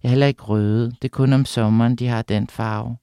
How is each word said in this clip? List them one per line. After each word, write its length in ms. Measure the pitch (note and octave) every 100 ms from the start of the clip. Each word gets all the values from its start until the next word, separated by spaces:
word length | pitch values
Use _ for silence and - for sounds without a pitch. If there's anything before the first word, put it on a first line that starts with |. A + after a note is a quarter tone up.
Jeg 60 | B2
er 0 |
heller 180 | B2+ C#3+
ikke 160 | B2+
røde. 440 | - G#2+ G#2 A2 A#2 A#2+
Det 60 | C3
er 40 |
kun 200 | - C3+
om 120 | C3+
sommeren, 520 | C3 - A2 A2 A#2 A#2+
de 100 | B2
har 160 | A#2
den 260 | A2+ G#2+ A#2
farve. 480 | - A2+ G#2+ A2+ A#2+